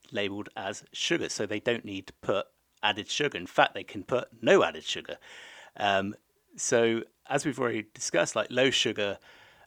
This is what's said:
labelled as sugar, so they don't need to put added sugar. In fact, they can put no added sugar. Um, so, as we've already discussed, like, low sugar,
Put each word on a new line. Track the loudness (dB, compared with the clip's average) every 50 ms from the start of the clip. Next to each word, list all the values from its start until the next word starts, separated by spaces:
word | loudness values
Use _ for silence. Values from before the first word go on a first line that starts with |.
| _ -8
labelled | -4 -4 -2 -2 -4 -6 -8 -10 -10
as | -8 -8 -8 -8 -10 -14 _
sugar, | -8 -6 -2 -2 0 -2 -2 -4
so | -4 -4 -4
they | -4 -4 -2
don't | 0 0 0 0 -4
need | -8 -10 -10 -12
to | -14 -18 _
put | -4 -2 -2 -2 -2 -4 _ _ _ _ _ _
added | 0 0 0 0 -4 -6
sugar. | -2 -2 -2 -2 -2
In | -6 -10
fact, | 0 4 4 4 4 2
they | -4 -10
can | -10 -10 -12 -4
put | -2 -2 -2 -2 -4 -10 -2
no | 4 6 6 6
added | 6 4 0 -4 -8
sugar. | -6 -8 -6 -8 -10 -12 -14 -14 -18 -20 -20 -20 -20 -20 -20 -20 -18 _
Um, | -2 2 2 2 2 2 0 -6 -10 _ _ _ _ _ _ -12
so, | -8 -2 2 4 4 4 4 4 0 -2 -6 _ _ _ -4
as | -4 -2 -2
we've | -2 -2 -2
already | -2 -2 -2 -4 -6 -8
discussed, | -12 -10 -6 0 2 2 2 2 0
like, | -2 -2 0
low | 2 2 4 4
sugar, | 4 4 2 0 0 0 -2 -2 -4 -6 -10 -18 -20 -20 -20 -20 -20 _ -14